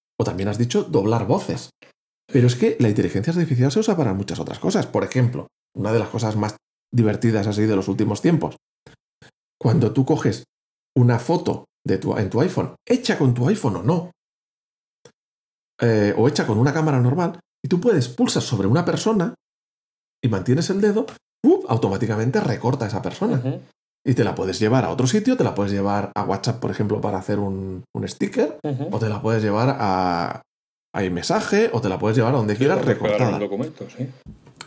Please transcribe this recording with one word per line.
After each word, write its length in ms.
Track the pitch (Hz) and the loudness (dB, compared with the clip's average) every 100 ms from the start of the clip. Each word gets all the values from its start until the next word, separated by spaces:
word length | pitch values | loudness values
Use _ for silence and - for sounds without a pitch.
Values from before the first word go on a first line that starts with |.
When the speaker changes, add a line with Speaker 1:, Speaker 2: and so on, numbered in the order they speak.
| _ - | _ -6
Speaker 1:
O 40 | |
también 260 | 110 87 98 | -4 -2 -4
has 100 | 104 | -2
dicho 240 | 120 208 | 0 0
doblar 420 | - 127 101 117 110 | 0 0 2 0 2
voces. 460 | 185 - 165 - _ - _ _ _ _ | -2 -2 -8 -8 _ -20 _ _ _ _
Pero 140 | 131 123 | 4 4
es 100 | 123 | 4
que 220 | 226 - | 0 4
la 100 | 117 | 2
inteligencia 440 | 104 90 98 113 | 2 0 0 -2
artificial 380 | 170 160 120 135 | -2 0 2 2
se 80 | 214 | 2
usa 180 | 226 175 | 0 2
para 160 | 123 | 0
muchas 260 | 95 101 85 | -2 -4 -6
otras 200 | 80 - | -8 -4
cosas. 260 | 180 196 - | -2 -2 0
Por 180 | 107 | -2
ejemplo, 440 | 95 127 120 135 - _ _ - | -2 0 0 0 -12 _ _ -8
una 160 | 104 | 0
de 60 | 117 | 0
las 100 | 110 | 0
cosas 260 | 113 110 107 | -2 -2 -2
más 200 | 104 - _ _ - | -2 -6 _ _ -4
divertidas 540 | 123 107 98 117 107 101 | 2 2 2 0 0 0
así 160 | 104 | 0
de 120 | 110 98 | 2 0
los 120 | 95 | 0
últimos 340 | 95 107 104 | 0 0 0
tiempos. 340 | 160 165 80 - _ _ - _ _ _ - _ _ _ | 2 2 0 -8 _ _ -20 _ _ _ -20 _ _ _
Cuando 320 | 127 113 110 | 0 2 2
tú 140 | 139 135 | 0 0
coges 380 | 151 120 101 - _ _ _ _ 127 | 2 0 -4 -10 _ _ _ _ 2
una 220 | 120 117 | 4 2
foto 460 | - 175 175 - - _ - | 0 -2 0 -6 -8 _ -4
de 120 | 95 | -2
tu, 180 | - - | -2 -2
en 140 | 98 | 0
tu 120 | 110 | 0
iPhone, 340 | 180 - 90 - - | 0 0 -6 -8 -2
hecha 300 | 254 - 202 | -2 0 0
con 160 | 135 | 2
tu 140 | 123 131 | 2 0
iPhone 300 | 214 123 90 | 0 -2 -2
o 60 | |
no, 280 | 107 170 175 _ _ _ _ _ _ _ _ _ - _ _ _ _ _ _ - | -2 -2 -4 _ _ _ _ _ _ _ _ _ -20 _ _ _ _ _ _ -2
eh, 320 | 117 110 104 101 | 2 4 2 4
o 100 | 123 | 2
hecha 180 | - - | 2 0
con 100 | 95 | 2
una 160 | 139 | 2
cámara 260 | 160 156 135 | 2 2 2
normal, 400 | 123 156 170 - _ _ | 2 2 -2 -4 _ _
y 40 | 135 | -2
tú 120 | 180 | 0
puedes 280 | 240 180 120 | 2 2 0
pulsar 340 | - 247 - | 0 0 0
sobre 260 | - 101 98 | -2 -2 2
una 180 | 151 170 | 2 2
persona 500 | 165 220 214 180 - _ _ _ _ _ _ _ _ | 0 0 0 0 -4 _ _ _ _ _ _ _ _
y 60 | 113 | -2
mantienes 400 | 101 92 139 170 | 0 0 0 0
el 120 | 196 | 2
dedo, 240 | 208 208 - - _ _ | 2 2 -2 -10 _ _
¡pup!, 240 | 262 381 - | 4 4 2
automáticamente 680 | 117 101 104 113 107 120 208 | 0 0 0 -2 0 0 0
recorta 460 | 156 104 120 127 107 | 0 -2 -2 -2 -2
a 20 | |
esa 140 | 98 | -4
persona. 360 | - - 214 147 | -6 -4 -2 0
Speaker 2:
Ujú. 240 | 127 170 - _ _ _ 117 | -2 -6 -10 _ _ _ -2
Speaker 1:
Y 80 | |
te 100 | 127 | 0
la 120 | 101 85 | 0 0
puedes 240 | 92 87 | -4 0
llevar 260 | 107 127 90 | 2 2 2
a 40 | |
otro 160 | 85 127 | 0 0
sitio, 300 | 214 233 254 | 2 2 2
te 60 | |
la 100 | 123 | 0
puedes 180 | 98 101 | 0 -2
llevar 400 | 101 98 101 101 101 | -2 0 -2 -4 -6
a 80 | |
WhatsApp, 360 | 101 98 - - | -4 -2 -2 -4
por 120 | 104 | -4
ejemplo, 300 | 101 104 104 | -2 -2 -2
para 160 | 107 95 | -2 -4
hacer 220 | 95 104 | -4 -4
un, 440 | 101 95 95 92 - | -2 -4 -8 -10 -10
un 140 | 110 101 | -8 -8
sticker, 500 | - 202 254 - - | -6 -6 -2 -2 -2
Speaker 2:
Ujú. 240 | 151 131 156 | -6 -6 -4
Speaker 1:
o 80 | 113 | -4
te 100 | 110 | -2
la 120 | 104 | -2
puedes 220 | 110 113 | 0 0
llevar 320 | 107 104 131 131 | 0 0 0 0
a, 640 | 104 92 90 85 - - _ _ _ _ _ - | 0 0 0 0 -4 -6 _ _ _ _ _ -4
a 80 | |
iMessage, 680 | 92 87 - 208 - 202 226 | -4 -4 -2 -2 0 2 2
o 80 | 120 | 0
te 80 | - | -2
la 100 | - | -2
puedes 180 | 107 117 | 0 2
llevar 160 | 113 | 2
a 40 | 135 | 2
donde 160 | 107 | 0
Speaker 2:
Sí, 60 | 104 | 0
Speaker 1:
quieras, 180 | 139 185 | 2 2
Speaker 2:
para 80 | 147 | 0
pegar 80 | 107 | 0
Speaker 1:
recortada. 300 | 107 107 120 82 | 0 0 0 0
Speaker 2:
un 40 | |
documento, 480 | 101 101 151 - - | -4 -4 -6 -10 -16
sí. 180 | - 131 - - - - - | -10 -10 -12 -20 -20 -20 -20